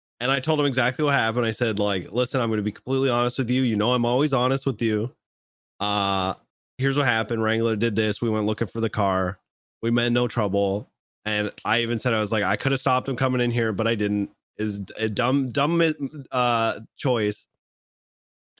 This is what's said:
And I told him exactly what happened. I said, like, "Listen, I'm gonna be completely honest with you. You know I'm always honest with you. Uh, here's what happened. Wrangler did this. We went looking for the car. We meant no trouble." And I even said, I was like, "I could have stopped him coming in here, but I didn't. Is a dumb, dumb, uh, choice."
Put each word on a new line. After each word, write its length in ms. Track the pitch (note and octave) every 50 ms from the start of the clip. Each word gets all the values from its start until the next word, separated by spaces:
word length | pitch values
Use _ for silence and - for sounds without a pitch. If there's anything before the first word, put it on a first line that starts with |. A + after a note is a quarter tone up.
| _ _ _ _
And 100 | A#2+ B2+
I 100 | C3+ C#3
told 180 | C3 D#3 D#3+ D3
him 60 | D3
exactly 380 | C#3+ B2+ B2 A#2+ B2 C3 - D3+
what 100 | D3 C#3+
happened. 300 | C3 A2+ A2+ A2 B2 A#2+
I 40 | A2+
said, 280 | A2 - B2 A2+ A2 G2+
like, 340 | G#2 G#2 G2+ F#2+ D#2+ D2+ F#2
"Listen, 280 | A#2+ B2+ A#2 - C3
I'm 100 | A#2+ A2+
gonna 120 | A2 G#2+ G2+
be 100 | G#2 G2+
completely 380 | - _ - C3+ C3 C3+ C3+
honest 280 | A#2+ A#2+ B2 B2 A#2+ -
with 120 | B2+ A2
you. 120 | B2 C3 C3
You 140 | B2 A2
know 160 | G2+ G#2 A#2 B2+
I'm 100 | B2 A#2+
always 280 | A#2+ A#2+ B2+ D3 D3 C3+
honest 320 | B2 B2 B2+ C3+ C#3 -
with 160 | C#3 A#2+ G2+
you. 300 | A#2+ A2 G#2+ G#2+ G#2+ A#2+ - _ _ _ _ _ _ _ _ _ _ _ _ _
Uh, 540 | G2+ G#2 G#2 G#2 G2+ G2 G2 F#2+ F#2 F#2+ - - _ _ _ _ _ _ _ -
here's 180 | C3 C#3 C3+
what 100 | C#3 C#3
happened. 360 | C3 A#2 A2+ A2 A2 A#2+ A2 A2+
Wrangler 320 | A2 A2 A2+ A2+ A2+ A2+
did 220 | G#2+ A2 A#2 G#2+
this. 260 | G#2 G#2+ G#2+ G2+ - -
We 80 | A2+
went 160 | A2 G#2+ G#2+
looking 220 | G#2 G#2+ - A#2 G#2
for 120 | - A#2
the 100 | A2 A2
car. 480 | - - G#2 G2 F#2+ F#2+ F#2 F2+ F#2+ - _ _ _ _ _ _ _ _ -
We 80 | A#2
meant 240 | A#2 A#2+ A#2 A#2+ A#2+
no 140 | B2 B2 A#2+
trouble." 600 | - B2 A2 G2+ F#2+ G2+ G2+ G2 G2 G#2 - - _ _ _ _ _ _ _
And 260 | G#2+ G#2+ G#2 G#2 G#2 - - -
I 160 | G2 A2 A#2+
even 180 | A#2+ A2+ A#2+ A2+
said, 160 | - B2+ A#2
I 60 | A2
was 100 | G#2+ G2+
like, 140 | A2+ A2 G2+
"I 100 | F#2 G2+
could 140 | G#2 - C#3
have 100 | C3+ B2
stopped 280 | - C#3+ B2+ B2+ A2 -
him 80 | C3
coming 240 | A2 C3 C3 B2+ B2
in 100 | B2 A#2+
here, 220 | A#2 A#2+ A#2 A2+ G#2
but 160 | F#2 A2 A2+
I 80 | A#2
didn't. 340 | G#2 G#2 G2+ G#2 G#2 G2+ - - _ _ _ _
Is 260 | - G#2+ A2 G2+ G2+ G2 - -
a 120 | - A2 A2
dumb, 400 | G#2+ A#2 A#2 B2 C3 C#3+ C3+ B2+
dumb, 340 | A2 C#3+ C#3 D3+ E3+ E3 E3 D#3+ D3+ - C#3+ C3 - D3+ C3 -
uh, 500 | - B2+ B2 A#2+ A#2+ A2+ A2+ A2+ G2 - A2+ - _
choice." 520 | _ - C#3+ B2+ A#2 G#2+ G#2 G#2 - - _ _ _ _ _ _ _ _ _ _ _ _ _ _ _ _ _ _ _ _ _ _